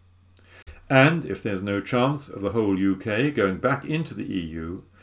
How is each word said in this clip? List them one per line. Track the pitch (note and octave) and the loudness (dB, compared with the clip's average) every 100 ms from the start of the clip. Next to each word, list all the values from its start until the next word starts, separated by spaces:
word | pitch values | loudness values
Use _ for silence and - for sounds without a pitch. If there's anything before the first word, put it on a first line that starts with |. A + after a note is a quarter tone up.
| _ _ _ - - - - - - | _ _ _ -20 -20 -20 -20 -14 2
And | C3+ D3 E3+ | 6 6 4
if | - F#2+ | -2 -4
there's | A2 F#2+ | -4 -4
no | G2+ G2+ | -2 -2
chance | - B2 C3 D3 - | 0 2 2 0 -6
of | G2 | -6
the | G2 | -2
whole | A2 G2+ F#2+ | 0 2 2
U | G2 | 2
K | F#2+ A2+ G#2 D3 | 0 -2 0 0
going | C#3 G2 F2+ | 2 0 2
back | B2 C#3 | 0 -2
into | C#3+ D#3+ D3+ | -4 -4 -4
the | G2 - | -8 -6
E | G2 | -4
U, | E2 E2 E2 F#2+ - _ | -4 -6 -8 -10 -12 _